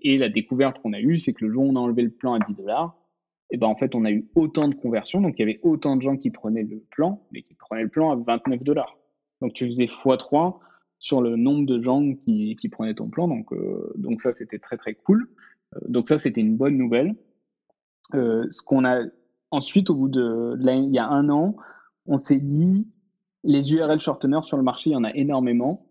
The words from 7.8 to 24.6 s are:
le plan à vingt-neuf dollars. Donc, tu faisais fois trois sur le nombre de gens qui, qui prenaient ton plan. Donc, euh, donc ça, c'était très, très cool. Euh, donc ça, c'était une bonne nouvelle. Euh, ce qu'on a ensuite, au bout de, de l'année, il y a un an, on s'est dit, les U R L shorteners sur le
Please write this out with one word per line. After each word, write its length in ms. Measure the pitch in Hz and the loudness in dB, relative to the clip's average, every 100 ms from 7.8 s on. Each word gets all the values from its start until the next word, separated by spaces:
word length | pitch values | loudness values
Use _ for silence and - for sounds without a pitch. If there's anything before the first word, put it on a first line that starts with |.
le 40 | 117 | -4
plan 220 | 156 160 | 0 0
à 60 | 127 | 0
vingt-neuf 460 | 117 120 135 123 | -2 -2 -2 -2
dollars. 360 | 135 147 - - _ _ _ - | 0 -2 -2 -10 _ _ _ -8
Donc, 140 | 123 | -8
tu 120 | - 123 | -4 -4
faisais 200 | 123 120 | 0 -2
fois 320 | - 135 127 | 0 2 2
trois 420 | - 147 180 - _ _ _ _ | 2 0 0 -4 _ _ _ _
sur 240 | - 135 | -2 0
le 140 | 120 117 | 2 2
nombre 280 | 131 147 | 2 2
de 160 | 139 120 | 2 0
gens 340 | 123 135 143 | 2 2 2
qui, 420 | 135 - 107 107 113 | -2 0 0 0 -6
qui 120 | - | -8
prenaient 260 | - 110 | -6 -6
ton 140 | 107 113 | -6 -6
plan. 200 | - 175 | -2 -2
Donc, 240 | 117 110 | -2 -6
euh, 400 | - - 50 - - | -6 -6 -6 -8 -8
donc 240 | - 113 | -6 -4
ça, 120 | 127 | -4
c'était 260 | - 110 104 | -4 -8 -14
très, 180 | - 117 | -12 -12
très 180 | 110 | -10
cool. 360 | - - 214 254 _ - _ _ - | -6 0 2 0 _ -20 _ _ -14
Euh, 40 | - | -4
donc 200 | 123 120 | -2 2
ça, 100 | 151 | 2
c'était 220 | 131 113 | 0 0
une 160 | 110 110 | 0 2
bonne 200 | 139 135 | 2 2
nouvelle. 380 | 120 117 165 214 _ _ _ _ _ _ _ _ - | 2 2 0 -4 _ _ _ _ _ _ _ _ -6
Euh, 320 | 139 117 113 123 | -2 0 0 -2
ce 100 | - | -8
qu'on 220 | - 135 | 0 2
a 180 | 127 123 113 - _ _ - | 2 2 -2 -10 _ _ -6
ensuite, 380 | 147 - 196 190 | -6 0 2 2
au 60 | |
bout 140 | 143 135 | 2 2
de, 480 | 131 120 113 117 120 | 2 0 0 -4 0
de 100 | 131 | 2
l'année, 200 | 131 139 | 2 2
il 80 | |
y 40 | 127 | 0
a 100 | 117 | 2
un 220 | 143 147 | 2 2
an, 260 | 147 185 208 - - _ _ - | 2 0 -4 -12 -20 _ _ -4
on 120 | 135 | -2
s'est 220 | - 139 | 2 0
dit, 460 | 143 147 175 196 220 _ _ _ _ _ | 2 2 2 2 -2 _ _ _ _ _
les 280 | - 139 139 | 2 2 4
U 100 | 160 | 2
R 80 | 156 | 2
L 100 | 156 | 0
shorteners 420 | 156 135 135 151 | 0 0 0 0
sur 140 | 156 | 0
le 60 | 143 | 0